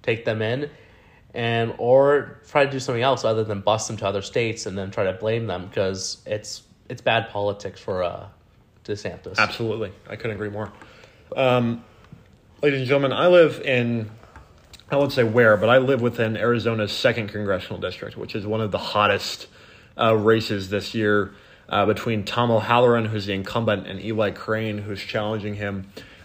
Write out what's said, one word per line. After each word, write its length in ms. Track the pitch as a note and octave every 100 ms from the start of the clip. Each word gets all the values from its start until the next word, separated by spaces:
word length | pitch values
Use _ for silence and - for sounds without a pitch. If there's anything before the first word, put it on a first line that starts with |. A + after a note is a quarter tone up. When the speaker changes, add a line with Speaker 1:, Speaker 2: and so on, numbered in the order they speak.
Speaker 1:
take 220 | - A2+
them 180 | A#2 A2
in 260 | A2 B2+ D3 - - - _ _ _
and, 420 | - A#2 A#2 A#2 -
or 640 | A#2 C3 C#3+ C#3+ - - -
try 160 | D3+ C#3
to 40 |
do 100 | C3+
something 220 | B2 A#2+
else 200 | C3 B2
other 200 | A2+ A2
than 160 | G#2+ G2+
bus 260 | G2+ A2 -
them 100 | G#2
to 80 | G2
other 160 | G2
states 440 | G2 B2+ A2+ G#2+ G#2+
and 100 | G2
then 140 | G2
try 140 | G#2+
to 80 | G2
blame 340 | F#2+ G#2+ A#2 A2+
them, 240 | F2+ F2+
'cause 460 | - F#2+ F#2+ - - -
it's, 360 | G#2+ - - _ _ _
it's 140 | A#2
bad 260 | - A2+ G2
politics 500 | G#2 G2+ G2+ G2 -
for, 240 | - F#2
uh, 220 | F2 - G2+ - _ _ _ _
DeSantis. 520 | - G#2 G2 E2+ - F#2+
Speaker 2:
Absolutely. 540 | G#2+ - A2+ G#2+ G2+ - -
I 80 | G#2
couldn't 160 | A#2
agree 160 | G2+ G#2+
more. 240 | G#2 G#2+ - - - - _ - -
Um, 480 | C3 B2 A#2 A#2 - - - - - - _ -
ladies 180 | D3 C3+
and 80 | B2+
gentlemen, 240 | C#3 C3+
I 160 | G#2+ F3
live 320 | F3+ D#3 -
in, 460 | C#3+ B2 A#2+ A#2 G#2+ - - - - _ _ - -
I 60 | C#3+
won't 160 | C#3
say 100 | C3
where, 340 | A2+ A#2 A2+ G#2
but 120 | A2
I 100 | C3
live 240 | C3 C3
within 340 | A#2+ A2+ A2+ A2
Arizona's 540 | A2+ A#2+ A2+ A2 G#2
second 380 | - B2+ A#2 G2+
congressional 500 | G#2 G2+ F#2 - F2+
district, 360 | F#2 F#2 - -
which 180 | G#2
is 100 | A2+
one 160 | G2+ A2
of 120 | G#2+
the 60 | G2
hottest, 680 | - G#2 G#2 G2 - - - - - - - -
uh, 200 | A#2 A2
races 520 | G#2+ A2+ A2 G#2 F#2+
this 280 | G2+ - A#2
year, 340 | G#2 G#2 F#2+ - - - -
uh, 180 | G2+ G2+
between 380 | G#2+ A#2+ A2
Tom 260 | G2 - A#2+
O'Halloran, 540 | A2+ G2+ A#2+ B2 A#2
who's 220 | A2 A2 G2
the 80 |
incumbent, 520 | G2 F#2+ A#2+ A2+ G2+ -
and 180 | F#2+
Eli 260 | G#2+ A2 G#2
Crane, 460 | F#2+ - A2 A2 G#2
who's 220 | G#2 G2
challenging 540 | - A2+ G#2+ A2 G2+
him. 320 | G2+ G#2 G2 F#2+ - - -